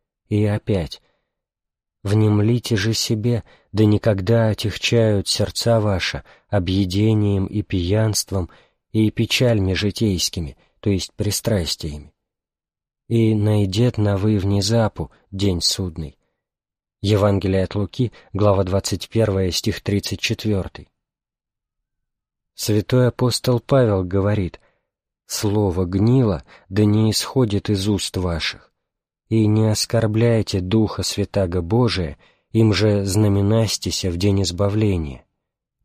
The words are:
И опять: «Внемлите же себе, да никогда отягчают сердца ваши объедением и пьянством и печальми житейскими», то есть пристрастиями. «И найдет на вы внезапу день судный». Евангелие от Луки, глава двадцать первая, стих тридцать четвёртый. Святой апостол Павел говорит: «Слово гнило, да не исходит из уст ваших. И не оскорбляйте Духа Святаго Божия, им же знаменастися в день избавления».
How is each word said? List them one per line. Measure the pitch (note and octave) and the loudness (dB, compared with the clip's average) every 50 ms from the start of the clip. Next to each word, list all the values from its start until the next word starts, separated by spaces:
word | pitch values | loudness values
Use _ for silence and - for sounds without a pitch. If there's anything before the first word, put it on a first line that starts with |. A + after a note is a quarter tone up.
| _ _ _ _ _ - | _ _ _ _ _ -2
И | G#2+ G#2 G#2+ | 0 0 2
опять: | G#2 G#2 G#2 - - G#2 F#2 D#2+ - - - _ _ _ _ _ _ _ _ _ _ _ _ _ _ _ _ _ _ _ _ - | 0 0 -2 -2 -2 -2 -2 -2 -4 -10 -16 _ _ _ _ _ _ _ _ _ _ _ _ _ _ _ _ _ _ _ _ -2
«Внемлите | G2 G#2 G#2+ G#2+ G#2+ G#2 G#2 G#2 A2+ A#2+ A#2+ - - A#2 | 0 2 4 4 4 4 2 2 2 0 0 0 -2 -2
же | G2+ G2+ A2+ A2+ | 0 0 -2 -2
себе, | - - - A#2 G#2+ G#2 A#2+ A#2+ G#2+ - _ _ _ _ _ | -2 -2 -2 -2 -2 -2 -2 -2 -2 -4 _ _ _ _ _
да | - G2+ G#2+ | 0 2 4
никогда | G#2+ G#2 G2+ - A2+ G2+ F#2+ F#2 G2+ A#2 A2+ A2+ A2 | 4 4 2 2 0 0 0 0 2 2 2 2 2
отягчают | G2+ - - G#2+ - - - - A#2+ A#2 A2+ A2 G#2 G2 F#2 | 0 -2 -4 -6 -6 -4 -4 0 2 2 2 2 2 0 -2
сердца | - - - G2+ - - - - A#2 A#2 A2+ | -2 -2 -2 -2 -4 -4 -4 0 0 2 2
ваши | G#2 G#2 G2 F2 - - - - - - - _ _ - | 2 0 0 -2 -2 -4 -6 -8 -12 -14 -20 _ _ -4
объедением | G#2 G2+ F2 F2+ F#2+ G2 G2+ F2+ F2+ G2+ G#2+ A2 A2 G#2+ G#2 G2+ G2+ F#2+ F#2+ | -2 -2 0 0 0 0 0 0 0 2 2 2 2 2 2 2 0 0 -2
и | - - G#2 | -2 -4 -6
пьянством | G2 - G#2 F#2 F2 F2+ G2+ A2 A2 A2 G2+ - - - F#2+ F#2+ F2 - - - _ _ _ _ _ _ | -4 -2 -2 -2 0 0 0 2 0 0 -2 -2 -4 -4 -4 -4 -4 -6 -10 -20 _ _ _ _ _ _
и | - A2 G#2+ G#2+ | -2 0 0 0
печальми | - - A2+ - - - B2+ A#2+ A#2 G#2 F#2+ F#2 F#2 | 0 -2 -2 -2 0 2 2 2 2 2 2 0 0
житейскими», | E2+ G2+ G2+ - - A#2 G#2 F#2 E2+ - - - F#2 D#2+ C#2 - _ _ _ _ _ | 0 -2 -2 -2 0 0 0 0 0 -2 -4 -6 -6 -8 -10 -12 _ _ _ _ _
то | - G#2 | -2 0
есть | G2 F2+ - - | 0 0 -2 -6
пристрастиями. | _ - - G#2 - - - A2+ A2 F#2+ E2 D2+ - - - D#2 D2 D2+ C#2+ - _ _ _ _ _ _ _ _ _ _ _ _ _ _ _ _ _ _ _ | _ -6 -4 -4 -4 -4 -2 -2 0 0 -2 -4 -6 -8 -8 -10 -10 -10 -14 -18 _ _ _ _ _ _ _ _ _ _ _ _ _ _ _ _ _ _ _
«И | - A#2 A#2 A2+ A2 A2 | -2 0 2 2 2 2
найдет | G#2+ G#2+ G#2+ G#2+ G#2 G2+ G2 F#2 A2 B2 B2 - G#2+ | 2 0 2 2 2 0 0 0 0 0 0 0 0
на | G#2 G#2 G2+ | 0 0 0
вы | F#2+ G2+ A2 G#2+ G2+ | 0 0 0 0 2
внезапу | F#2 G2 G2+ G2+ F#2+ G2+ A2+ A#2 A2 G2+ - - D#2+ - _ _ _ - | 0 0 0 0 0 0 2 2 0 0 -2 -6 -12 -12 _ _ _ -12
день | G2 F#2+ G2+ G2+ F2+ E2+ | -6 -2 0 0 0 0
судный». | - - - - F#2+ F2+ D#2+ E2+ D#2 C#2 - _ _ _ _ _ _ _ _ _ _ _ _ _ _ _ _ - | -2 -4 -4 -4 -6 -8 -8 -10 -12 -12 -14 _ _ _ _ _ _ _ _ _ _ _ _ _ _ _ _ -4
Евангелие | - G2 G#2+ F#2+ G2+ G#2 G2 F#2+ G2+ F#2+ F#2+ F#2+ F#2 | 0 2 2 4 4 2 2 2 0 0 0 0 -2
от | - - | -2 -4
Луки, | G#2 G2+ - - - A#2+ G#2+ - - - _ | -4 -6 -4 -2 -4 -4 -4 -4 -10 -18 _
глава | - F#2+ G2+ G#2 G2 F#2+ F#2+ | -4 0 2 2 2 2 0
двадцать | F2+ G2 G2 - - G2+ F2+ - - | 0 -2 -2 -2 -4 -6 -8 -8 -4
первая, | - A2+ A2 G#2 F#2+ F#2+ F#2+ F2+ | -2 0 0 0 0 0 -2 -2
стих | E2+ - - A2+ - - | -2 -2 -2 -4 -4 -4
тридцать | - G2 G2+ G2 - - G2 - | -4 -2 -2 -2 -2 -4 -8 -6
четвёртый. | - - A2 - - A2 G#2 F#2+ E2+ D#2+ - - - _ _ _ _ _ _ _ _ _ _ _ _ _ _ _ _ _ _ _ _ _ _ _ _ _ _ _ _ _ _ _ _ _ _ | -4 -4 -4 -4 -2 -2 -2 -2 -4 -6 -10 -18 -20 _ _ _ _ _ _ _ _ _ _ _ _ _ _ _ _ _ _ _ _ _ _ _ _ _ _ _ _ _ _ _ _ _ _
Святой | - - - G#2 G#2+ G2+ - B2+ B2+ B2 B2 | -8 -2 0 0 0 0 0 2 2 2 2
апостол | - - B2+ B2 - - - C3 B2 A#2 | 0 0 -2 -2 -2 -2 -2 -2 -2 -2
Павел | - - C#3+ C3+ B2 A2 G2+ F#2+ F#2 | 0 2 2 2 4 4 2 0 -2
говорит: | F2 F#2+ G2 F#2+ G#2 G#2 G#2 F2+ E2 - - _ _ _ _ _ _ _ _ _ _ _ _ _ | -2 -2 0 0 0 0 -2 -4 -4 -8 -12 _ _ _ _ _ _ _ _ _ _ _ _ _
«Слово | - - - - G2+ G2+ G#2+ G#2 F#2+ E2 F#2 F#2 | -12 -8 -4 -2 -2 0 0 0 0 0 -2 -2
гнило, | F2 F#2+ F#2+ G#2+ A#2 B2+ C3+ B2 G#2+ F2 D2 - _ - - _ - | -2 0 0 2 4 4 4 2 2 0 -2 -6 _ -20 -20 _ -4
да | F#2+ G#2 G#2+ | 0 2 2
не | G#2 G#2 A2 A2 A2 | 4 4 2 2 2
исходит | G#2 - - - - C3+ B2 G2 G#2 G2 - - | 0 -2 -4 -4 0 0 0 0 0 -2 -2 -2
из | G#2+ F#2+ F#2+ G#2+ | -2 -2 0 0
уст | G2+ F#2 - - - | -2 -2 -2 -4 -6
ваших. | F#2+ F2+ F2+ E2+ D#2 - - - - - _ _ _ _ _ _ _ _ _ _ _ _ - | -4 -4 -2 -4 -4 -6 -6 -8 -10 -16 _ _ _ _ _ _ _ _ _ _ _ _ -2
И | A2+ A2+ G#2+ | 0 2 4
не | G#2 G#2+ A2 A2 A2 | 4 4 4 2 2
оскорбляйте | G#2+ - - - - A2+ A2+ G#2+ G#2+ A2 A#2 A#2+ A2+ A2 G2 - - F#2+ | 0 -2 -2 -2 0 0 0 2 2 2 2 2 2 2 0 0 -2 -2
Духа | F2+ F#2 A2 A2 G#2+ F#2+ - - | -2 0 2 2 2 0 -2 -4
Святаго | F2+ - - G2+ G2 - - G2+ F#2+ F2 F2 F2+ | -6 -4 -4 -4 -4 -2 -2 -2 -2 0 -2 -4
Божия, | E2+ E2+ A2 B2 B2+ A2 F2+ F#2 E2+ C#2+ C2+ - _ _ _ _ _ _ | -2 0 0 2 2 0 0 -2 -4 -6 -8 -12 _ _ _ _ _ _
им | - A2+ A2+ A2 | 0 2 4 4
же | G2 F2+ G#2+ G#2+ G2+ G2+ G2 | 4 2 2 2 2 0 0
знаменастися | G2 F#2 A2 G#2+ G#2 G2 G2+ G2 G2+ A2 A2+ A2+ G2 - - - F#2+ - - - F#2 | 0 0 2 2 2 2 2 2 2 2 2 0 0 -2 -4 -6 -6 -6 -4 -4 -4
в | E2+ | -2
день | F2 G2 G2+ G2 G2 F#2+ | 0 0 2 2 2 0
избавления». | F2 F2 F2 G2+ G2+ G2+ G#2+ A2 G2+ F#2+ E2+ D#2 C#2 B1+ A#1+ _ _ _ _ _ _ _ _ _ _ _ _ _ | -2 -2 -2 -2 0 0 0 0 0 0 0 -2 -6 -8 -14 _ _ _ _ _ _ _ _ _ _ _ _ _